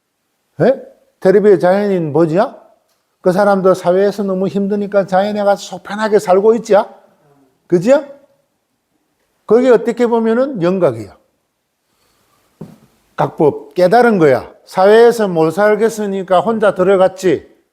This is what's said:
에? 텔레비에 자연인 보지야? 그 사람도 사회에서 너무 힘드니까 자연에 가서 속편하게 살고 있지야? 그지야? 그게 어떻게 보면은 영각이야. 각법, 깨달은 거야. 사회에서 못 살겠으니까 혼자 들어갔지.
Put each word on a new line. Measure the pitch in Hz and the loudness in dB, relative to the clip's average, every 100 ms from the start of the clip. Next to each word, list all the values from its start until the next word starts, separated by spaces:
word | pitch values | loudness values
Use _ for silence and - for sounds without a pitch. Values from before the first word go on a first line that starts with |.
| _ _ _ _ _ - | _ _ _ _ _ -2
에? | 180 269 - _ _ _ | -2 -2 -6 _ _ _
텔레비에 | 185 190 208 185 | 0 2 4 4
자연인 | 175 196 208 190 160 | 2 0 -2 -4 -2
보지야? | 139 170 165 240 - _ _ _ _ _ _ | -2 0 0 -4 -6 _ _ _ _ _ _
그 | 190 | -2
사람도 | 180 202 196 185 | 0 0 2 2
사회에서 | 180 175 180 202 196 | 0 0 0 0 -2
너무 | 196 185 190 | -6 -4 -4
힘드니까 | 196 196 208 202 202 185 | -4 -4 -4 -4 -4 -2
자연에 | 185 202 208 | -2 -2 -2
가서 | 202 196 | -2 -2
속편하게 | - 180 - 208 220 208 | -6 -16 -12 -8 -2 -2
살고 | - 190 208 226 | 2 2 2 0
있지야? | - 196 226 - _ _ _ _ _ _ _ | 0 0 0 -8 _ _ _ _ _ _ _
그지야? | 170 180 277 302 - _ _ _ _ _ _ _ _ _ _ _ _ - | -2 2 0 0 -14 _ _ _ _ _ _ _ _ _ _ _ _ -2
그게 | 220 254 | 2 4
어떻게 | 226 233 233 240 | 2 0 -2 -2
보면은 | 233 226 226 269 254 | 0 0 -2 -2 -4
영각이야. | 165 190 170 113 101 - _ _ _ _ _ _ _ _ _ _ _ _ _ _ - _ _ _ _ - | -4 0 -2 -2 -10 -20 _ _ _ _ _ _ _ _ _ _ _ _ _ _ -20 _ _ _ _ -6
각법, | 147 - 156 - - | -6 0 0 0 -8
깨달은 | - 180 226 240 208 | -2 2 4 2 2
거야. | 156 123 - - _ | 2 2 -4 -18 _
사회에서 | - 190 220 233 226 208 | 0 4 6 4 2 -2
못 | 170 160 | -2 -2
살겠으니까 | 160 208 214 220 214 208 196 180 185 | 0 0 0 -2 -4 -8 -8 -2 0
혼자 | 175 226 202 190 | 0 -2 -2 0
들어갔지. | 185 196 185 185 190 127 - _ _ | 0 2 0 0 -2 -2 -4 _ _